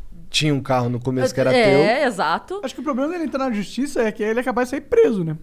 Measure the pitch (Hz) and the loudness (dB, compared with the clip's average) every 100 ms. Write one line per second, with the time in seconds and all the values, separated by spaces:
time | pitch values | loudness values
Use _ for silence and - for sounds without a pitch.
0 | - - - - 156 139 127 127 120 123 | -14 -14 -6 -2 0 0 0 0 0 -2
1 | 127 127 131 139 127 254 214 - 208 262 | -2 0 0 2 2 4 6 6 4 2
2 | 269 196 156 175 - 392 269 - 262 240 | 0 0 0 -2 -4 -8 -8 -6 -4 -2
3 | 294 349 294 269 262 208 - - 285 - | -2 -2 -4 -2 -2 -2 -4 -4 -4 -2
4 | 220 214 214 226 262 233 247 277 - 453 | -2 -2 -2 -2 -2 -2 -2 -4 0 4
5 | 440 214 160 156 | 4 2 -2 -6